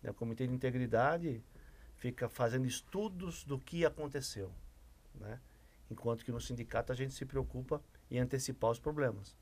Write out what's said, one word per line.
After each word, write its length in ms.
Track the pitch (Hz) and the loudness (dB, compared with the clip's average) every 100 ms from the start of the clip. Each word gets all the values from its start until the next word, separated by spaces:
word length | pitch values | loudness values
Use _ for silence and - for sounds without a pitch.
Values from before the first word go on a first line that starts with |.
Né, 80 | 113 | -6
o 40 | |
Comitê 300 | 104 117 117 | -4 -4 0
de 80 | 127 | 0
Integridade 920 | 127 127 127 123 113 131 170 170 117 - - - - - | 2 0 0 4 6 6 4 0 -2 -6 -18 -18 -18 -18
fica 340 | - 123 123 117 | -6 -4 -2 -4
fazendo 380 | - 120 127 131 | 2 4 4 2
estudos 760 | - - 190 214 185 180 156 | 0 -4 -2 -2 -2 -6 -6
do 160 | - 135 | -4 -4
que 260 | - 170 165 | -2 4 4
aconteceu, 640 | 151 151 143 127 - 95 90 - - - - - | 4 -4 -2 -4 -4 -6 -6 -14 -18 -20 -20 -18
né? 240 | 131 101 117 - - - - - | -12 -8 -10 -12 -20 -20 -20 -12
Enquanto 360 | 107 117 117 | -4 0 0
que 80 | - | -2
no 80 | 120 | -4
sindicato 500 | - 120 117 113 117 | -4 -6 -2 0 0
a 60 | 127 | 0
gente 180 | 135 | -2
se 100 | 131 | -2
preocupa 560 | 131 131 131 127 131 147 - - - | -2 -2 -2 -2 -2 -2 -4 -20 -4
em 80 | 123 | 0
antecipar 520 | 127 135 - 131 113 | 2 2 0 2 4
os 100 | 120 | 4
problemas. 560 | - 151 135 104 101 - | 0 2 2 0 -8 -16